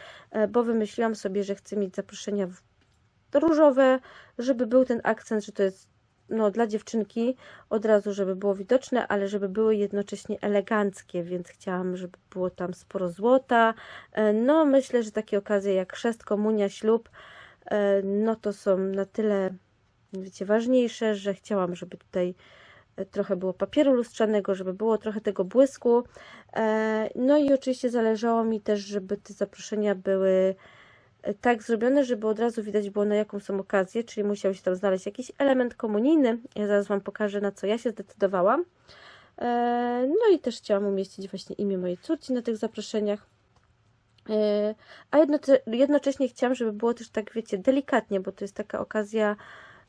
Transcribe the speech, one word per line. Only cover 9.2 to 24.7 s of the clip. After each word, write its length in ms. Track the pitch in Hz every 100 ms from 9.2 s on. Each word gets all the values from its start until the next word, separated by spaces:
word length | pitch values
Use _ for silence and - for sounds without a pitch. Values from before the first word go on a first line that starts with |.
| 196
żeby 220 | 202 196
były 260 | 202 220 214
jednocześnie 640 | 202 202 202 202 - 202
eleganckie, 800 | 202 202 190 214 202 - - 180
więc 260 | 175 180 175
chciałam, 480 | - 196 180 185 180
żeby 200 | 180 - _
było 180 | 190 185
tam 240 | 180 180
sporo 360 | 175 - 196 180
złota. 640 | 175 226 262 - 240 226 226 - - -
E, 220 | 214 214
no, 320 | 214 247 320 294
myślę, 380 | 269 254 240
że 80 | 214
takie 260 | 214 - 202
okazje 360 | 202 202 196
jak 200 | 190 180
chrzest, 300 | - 233 226
komunia, 460 | - 208 214 214 196
ślub, 400 | - 220 226 - - - - - _ -
e, 360 | 208 202 196
no 320 | 196 202 220 220
to 180 | 208
są 240 | 202 208 185
na 280 | 196 196 196
tyle, 480 | - 214 196 185 185 _ _ _ _ _
wiecie, 320 | 190 190 - 196
ważniejsze, 720 | 214 233 254 233 - 220 202
że 180 | 202
chciałam, 420 | 190 - 202 180 175
żeby 220 | 180 -
tutaj, 380 | _ 185 180 180 - - - - _ -
e, 100 | 190
trochę 300 | 202 202 185
było 180 | 185
papieru 400 | 180 196 294 277
lustrzanego, 640 | 247 226 - 214 214 190 190
żeby 180 | 185